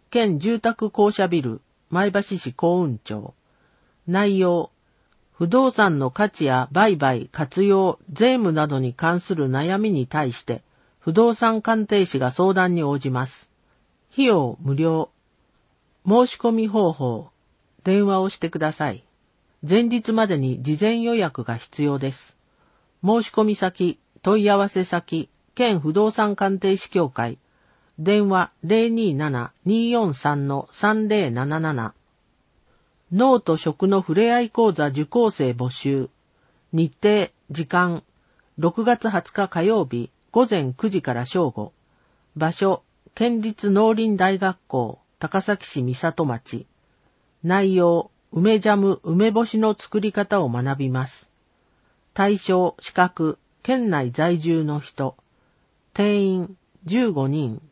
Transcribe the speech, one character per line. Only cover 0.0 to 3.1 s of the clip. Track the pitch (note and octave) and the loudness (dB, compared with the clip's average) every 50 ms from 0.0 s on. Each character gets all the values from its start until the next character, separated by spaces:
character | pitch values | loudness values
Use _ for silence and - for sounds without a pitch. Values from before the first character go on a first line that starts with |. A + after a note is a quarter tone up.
| _ _ | _ _
県 | - A#3+ A3+ G3+ D#3+ C#3+ | 0 0 2 2 0 0
住 | E3 A3 A#3 A3 | 0 -2 -2 0
宅 | - A#3 A3+ - A3 G3+ | 0 -2 -2 -2 -4 -2
公 | - A3+ G#3 G#3 | 0 2 2 2
社 | G#3 - F#3+ | 2 0 0
ビ | F3 F3 E3 | 0 0 0
ル、 | C3 A#2 A2 - - _ _ _ _ _ | -2 -4 -6 -8 -12 _ _ _ _ _
前 | E3 F3+ G3+ G3+ | -2 0 0 0
橋 | F#3 G3+ | 0 -2
市 | G3+ - G3 F3 - C#3 | -2 -2 -6 -8 -8 -10
幸 | - - F3 E3+ F3+ F3+ | -6 -2 0 0 2 2
運 | F3 C#3+ A2 G#2+ | 0 -2 -4 -6
町。 | - - | -8 -10